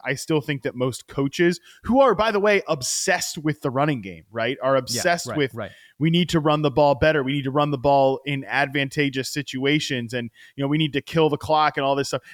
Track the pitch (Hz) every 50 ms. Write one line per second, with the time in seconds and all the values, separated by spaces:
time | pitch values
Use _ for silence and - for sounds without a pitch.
0 | - 127 135 - - - 160 151 143 - 143 135 - 135 - 123 127 131 113 -
1 | - - - 143 139 135 - - 170 175 180 - - - - _ - - 233 269
2 | 277 254 196 - 214 226 208 202 196 214 208 190 - - 160 139 123 - - -
3 | - 190 185 - - - - 170 147 156 147 - - 143 120 135 143 156 147 120
4 | 95 98 87 80 80 _ 107 117 113 120 135 - 127 135 135 131 123 - 123 139
5 | - 175 175 170 - 185 110 151 143 127 - 117 104 92 - - - - _ -
6 | 143 165 165 175 180 - - 165 143 156 151 156 151 143 120 151 147 143 139 117
7 | 156 156 156 151 131 131 143 143 131 135 131 147 147 147 143 127 120 143 139 139
8 | 135 135 135 127 - 143 143 135 127 98 117 135 143 139 131 147 - 135 - 151
9 | 143 139 127 135 123 - - 151 135 - - 131 131 139 151 156 151 - 143 123
10 | 120 110 127 120 117 117 - - - - _ - 139 139 147 156 160 147 127 139
11 | - - - 165 160 151 147 - - - 156 151 151 147 - 151 139 135 139 139
12 | 139 - - 131 - -